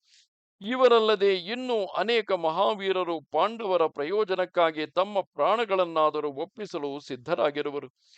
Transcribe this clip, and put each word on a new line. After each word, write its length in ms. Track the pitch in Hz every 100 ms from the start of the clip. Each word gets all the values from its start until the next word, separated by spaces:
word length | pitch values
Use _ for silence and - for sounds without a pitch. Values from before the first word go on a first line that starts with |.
| _ _ _ _ _ _
ಇವರಲ್ಲದೆ 760 | 196 254 254 233 220 208 202 190
ಇನ್ನೂ 500 | 170 247 254 233 180
ಅನೇಕ 460 | - 202 233 202
ಮಹಾವೀರರು 880 | 185 165 165 220 214 190 185 170 165
ಪಾಂಡವರ 680 | 143 151 196 226 214 180 160
ಪ್ರಯೋಜನಕ್ಕಾಗಿ 1000 | - 147 208 202 185 180 185 165 156 147
ತಮ್ಮ 340 | - 196 202
ಪ್ರಾಣಗಳನ್ನಾದರೂ 1120 | 180 - 156 220 220 190 175 165 156 - 151
ಒಪ್ಪಿಸಲು 680 | 135 175 - 202 170 143 143
ಸಿದ್ಧರಾಗಿರುವರು. 880 | - 127 127 175 151 147 147 143 131 _ _